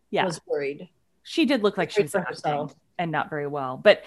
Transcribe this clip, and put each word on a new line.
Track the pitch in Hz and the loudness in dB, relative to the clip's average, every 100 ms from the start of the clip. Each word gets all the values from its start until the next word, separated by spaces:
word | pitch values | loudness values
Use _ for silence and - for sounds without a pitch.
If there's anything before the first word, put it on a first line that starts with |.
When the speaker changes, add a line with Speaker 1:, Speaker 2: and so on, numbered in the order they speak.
| _ | _
Speaker 1:
Yeah. | 196 | -2
Speaker 2:
was | 180 156 - | -2 -4 -4
worried. | 156 139 143 180 _ _ _ | -4 -4 -6 -12 _ _ _
Speaker 1:
She | - - | -4 2
did | 285 269 | 2 4
look | 202 190 | 2 0
like | 165 | 0
she | - | 0
Speaker 2:
Worried | |
Speaker 1:
was | 160 | 0
Speaker 2:
for | 196 | 0
Speaker 1:
acting | 170 | -4
Speaker 2:
herself. | 170 165 143 147 - _ - | -4 -2 -2 -4 -10 _ -6
Speaker 1:
and | 170 | -4
not | 151 - | -2 -2
very | 156 147 | -4 -4
well. | 143 131 131 | -4 -6 2
But | 214 196 | 6 6